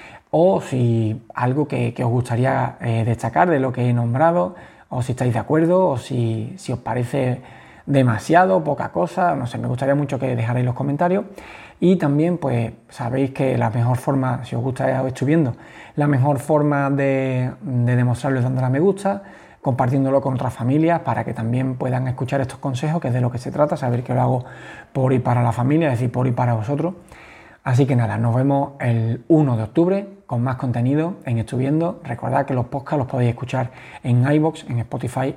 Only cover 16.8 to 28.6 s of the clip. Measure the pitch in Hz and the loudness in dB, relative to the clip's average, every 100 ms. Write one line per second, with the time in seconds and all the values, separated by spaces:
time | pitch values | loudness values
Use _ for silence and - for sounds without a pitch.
16.8 | 139 139 139 135 131 127 127 - - 123 | 0 0 2 0 0 0 -2 -4 -4 0
17.8 | 120 123 123 120 139 131 123 131 131 135 | 2 2 2 0 0 0 0 0 0 2
18.8 | 190 196 196 202 - - - - 147 123 | 2 2 -2 -4 -8 -20 -20 -6 -4 0
19.8 | 127 139 135 139 139 127 131 - 120 147 | 2 2 2 2 0 -2 -4 -4 0 2
20.8 | 160 165 151 120 117 120 113 127 131 127 | 4 2 0 -2 -4 -4 -2 -2 -2 -2
21.8 | 131 127 127 127 127 139 135 - 143 123 | -2 -2 -2 -4 -2 -2 -2 -4 -6 -4
22.8 | 156 165 135 123 120 131 139 143 147 170 | -2 -2 -2 0 0 -2 -6 0 0 0
23.8 | 131 120 123 127 127 127 - - - - | -2 -2 -2 0 2 0 -4 -14 -18 -18
24.8 | - 135 131 127 117 120 120 113 123 156 | -8 -2 2 2 2 2 2 2 2 2
25.8 | 160 120 127 127 127 123 123 113 107 143 | 2 2 0 0 0 0 0 0 -2 -2
26.8 | 165 185 - - - - - - - 123 | -2 -4 -14 -20 -20 -20 -20 -12 0 2
27.8 | 135 123 110 107 117 120 139 139 | 4 2 2 0 0 2 2 2